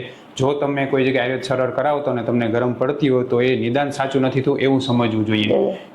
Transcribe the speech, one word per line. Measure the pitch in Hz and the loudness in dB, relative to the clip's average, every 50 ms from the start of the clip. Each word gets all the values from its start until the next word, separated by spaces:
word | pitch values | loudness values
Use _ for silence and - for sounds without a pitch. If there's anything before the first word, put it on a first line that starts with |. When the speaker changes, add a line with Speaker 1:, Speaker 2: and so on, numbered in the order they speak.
| 123 - - - - - - | -2 -6 -12 -18 -20 -14 -4
Speaker 1:
જો | - 135 139 139 | -2 0 0 0
તમે | 143 143 139 143 139 139 | 0 -2 -2 -2 -2 -2
કોઈ | 135 139 135 131 | 0 0 2 2
જગ્યાએ | 131 127 131 120 | 2 2 2 0
આયુર્વેદ | 127 131 127 127 | 0 -2 -4 -4
સારવાર | - 131 127 127 123 | -2 -2 0 -2 -2
કરાવો | - 135 131 147 147 143 | -2 -2 0 0 0 0
તો | 143 131 | -2 -2
અને | 127 120 113 | -4 -2 -2
તમને | 120 120 120 120 110 | 0 0 0 0 0
ગરમ | 110 120 123 123 120 | 0 0 0 0 0
પડતી | 120 131 131 147 - 151 139 | 0 -2 -2 0 0 0 2
હોય | 127 123 123 | 2 2 0
તો | 123 123 120 | 0 0 2
એ | 127 127 131 | 2 2 2
નિદાન | 113 110 120 120 139 143 143 | 0 0 0 0 0 0 -2
સાચું | 139 - 135 135 - 139 131 | -2 -4 -4 -2 0 0 0
નથી | 127 131 135 | 2 0 0
થતું | 131 143 139 - | 0 0 0 2
એવું | 123 135 135 127 | 2 2 2 2
સમજવું | - - 120 120 120 113 107 110 107 | 2 0 0 2 2 2 0 0 0
જોઈએ. | 107 110 107 104 104 - | 0 2 2 2 2 2
Speaker 2:
હમ. | 98 101 - 190 - - - | 2 0 0 -2 -6 -10 -16